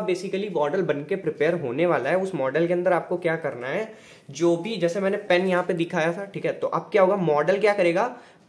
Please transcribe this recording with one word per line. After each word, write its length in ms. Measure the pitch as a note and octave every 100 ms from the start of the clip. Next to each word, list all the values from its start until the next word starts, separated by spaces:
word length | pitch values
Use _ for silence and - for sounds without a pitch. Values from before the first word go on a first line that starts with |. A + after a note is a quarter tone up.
| F#3+
basically 440 | F3 F#3+ F#3+ G#3
model 300 | E3+ D3 F#3
बन 240 | E3 C#3+ D3
के 60 | F#3+
prepare 380 | E3 - D3+
होने 320 | E3+ C#3 B2+ F3
वाला 240 | D3 B2+
है 80 | F3+
उस 160 | F#3+ E3+
model 320 | C3 D3 E3+
के 60 |
अंदर 200 | F3+ F3+
आपको 240 | E3+ E3 F3
क्या 180 | E3+ D#3+
करना 320 | C#3+ B2 B2
है, 260 | E3+ A3 - - - -
जो 240 | C#3 E3+ E3+
भी, 180 | F3+ G#3+
जैसे 220 | E3+ G3+
मैंने 180 | F#3+ G3+
pen 300 | - F3+ F#3+
यहाँ 160 | F3+
पे 100 | F3+
दिखाया 400 | F3 E3+ F3+ D#3+
था, 120 | E3+ G3
ठीक 200 | E3 D#3
है, 80 |
तो 140 | - -
अब 220 | D#3 E3
क्या 100 | G3+
होगा, 140 | F#3 G3+
Model 440 | E3 D3 D#3+ G3
क्या 140 | G#3
करेगा, 440 | G3+ F3 E3+ A#3+ B3 - -